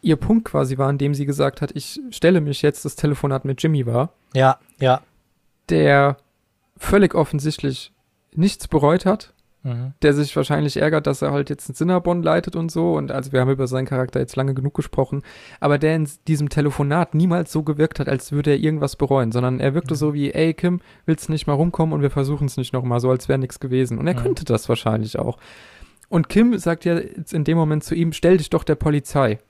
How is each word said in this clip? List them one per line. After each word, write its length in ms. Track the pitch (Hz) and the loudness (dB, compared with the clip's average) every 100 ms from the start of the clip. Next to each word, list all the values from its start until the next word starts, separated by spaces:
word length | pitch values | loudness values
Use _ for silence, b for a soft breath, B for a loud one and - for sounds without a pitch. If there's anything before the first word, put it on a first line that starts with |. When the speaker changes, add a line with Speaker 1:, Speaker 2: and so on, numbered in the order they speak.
Speaker 1:
ihr 160 | - 151 | 2 0
Punkt 280 | - 226 | 4 2
quasi 340 | 220 147 135 131 | 2 -2 -2 0
war, 100 | 135 | 0
an 100 | 143 | 0
dem 160 | 143 | -2
sie 120 | 143 143 | -2 -4
gesagt 340 | 143 139 - | 0 -2 -2
hat, 120 | 143 | -8
„Ich 260 | - - - 262 | -8 -12 -12 -14
stelle 300 | - 165 180 | 0 4 4
mich 220 | 147 135 | 2 0
jetzt“, 220 | 147 - | 0 -2
das 120 | - - | -10 -2
Telefonat 480 | 147 139 143 135 | -2 0 -2 -2
mit 180 | 139 131 | -4 -2
Jimmy 240 | 160 151 120 | 0 0 0
war. 260 | 117 151 _ _ | 0 -2 _ _
Speaker 2:
Ja, 240 | 131 131 123 _ _ | 2 4 2 _ _
ja. 240 | 135 127 _ _ _ _ _ _ - | 2 2 _ _ _ _ _ _ -2
Speaker 1:
Der 480 | 160 147 143 139 135 _ _ _ _ _ _ | 2 6 6 4 0 _ _ _ _ _ _
völlig 380 | - 202 185 | 2 4 4
offensichtlich 800 | - 151 151 147 - 139 131 - _ _ _ _ | 2 0 -2 -4 -4 -6 -6 -12 _ _ _ _
nichts 340 | 156 190 - - | 0 0 0 -2
bereut 360 | 156 143 175 190 | 2 4 2 2
hat, 280 | 196 - _ _ _ | -2 -4 _ _ _
Speaker 2:
Mhm. 280 | 135 120 127 139 | -8 -6 -8 0
Speaker 1:
der 120 | 151 | 2
sich 200 | 143 147 - | 2 0 -2
wahrscheinlich 400 | 139 147 147 - | 0 0 0 0
ärgert, 320 | 151 156 147 | 0 2 0
dass 120 | 139 | -2
er 120 | 143 | -2
halt 180 | 143 143 | -2 -4
jetzt 180 | 143 - | -8 -10
einen 60 | |
Cinnabon 480 | 135 165 180 175 175 | -4 0 2 0 0
leitet 320 | 165 165 175 | 2 0 0
und 160 | 165 165 | -6 -4
so. 220 | 165 170 | -2 0
Und 160 | 156 135 | 0 -2
also 220 | 139 135 | -6 -2
wir 80 | 135 | 0
haben 100 | 127 | 2
über 160 | 135 127 | 0 -2
seinen 200 | 131 135 | -2 -2
Charakter 340 | 131 127 127 | -2 -2 -2
jetzt 160 | 117 - | -4 -2
lange 180 | 135 | -2
genug 200 | 131 135 | -2 -4
gesprochen, 480 | - - - 135 139 B B B B | -4 -4 -2 -2 -4 B B B B
aber 200 | - 143 | 0 2
der 180 | 156 160 | 2 0
in 120 | 151 - - | -2 -6 -2
diesem 200 | 156 147 | 0 0
Telefonat 680 | - 147 135 143 156 170 | 0 0 0 0 0 0
niemals 360 | 151 180 170 160 | 2 2 2 0
so 140 | 156 | -4
gewirkt 340 | 151 147 156 - | -2 0 0 0
hat, 100 | 131 | -2
als 220 | 131 - | -2 -2
würde 200 | 143 147 | -2 2
er 40 | 139 | 2
irgendwas 360 | 151 156 147 | 2 0 -4
bereuen, 380 | - 139 139 117 | -2 0 2 2
sondern 260 | 117 123 127 | 0 0 0
er 160 | 139 | 0
wirkte 200 | 147 - | 0 -2
Speaker 2:
Mhm. 40 | 147 | -2
Speaker 1:
so 160 | 151 | 0
wie, 160 | 147 143 | 0 -2
„Ey, 220 | - 160 | 0 0
Kim, 260 | 156 175 180 b b - | 2 0 -2 b b -2
willst 200 | 160 - | -2 -2
du 60 | |
nicht 160 | 156 - | -4 0
mal 60 | |
rumkommen 380 | 143 170 - 160 | 2 0 2 0
und 100 | 151 | 2
wir 80 | 143 | 0
versuchen's 460 | 143 139 143 143 - | 0 -2 -2 -2 -2
nicht 160 | 127 | -4
noch 120 | 131 | -4
mal, 160 | 123 120 | 0 0
so 100 | 127 | 2
als 180 | 127 - | 0 0
wär 80 | 135 | -2
nix 200 | 131 - | -2 -8
gewesen.“ 400 | 135 127 127 123 | -2 0 0 -2
Und 80 | 165 | -2
er 80 | |
Speaker 2:
Mhm. 40 | 131 | -2
Speaker 1:
könnte 220 | 120 359 | -2 -4
das 240 | 156 113 - | 0 -2 0
wahrscheinlich 500 | 117 - 110 110 - | -2 0 -2 -2 -4
auch. 200 | 113 - B B B B B B _ | -6 -8 B B B B B B _
Und 200 | 175 156 | 0 2
Kim 280 | 202 240 214 | 4 4 2
sagt 280 | 170 165 | -2 -2
ja 120 | 175 170 | 0 -2
jetzt 340 | - - 160 | -4 -12 -8
in 80 | 165 | -4
dem 160 | 147 165 | 0 2
Moment 240 | 156 151 | 2 0
zu 140 | - 165 | -2 -2
ihm, 160 | 165 | -2
„Stell 240 | 151 170 185 | 2 4 4
dich 140 | 151 | 2
doch 120 | 160 | -2
der 140 | - 151 | 0 0
Polizei. 640 | 156 147 - 147 131 107 _ | 0 0 -2 0 0 -2 _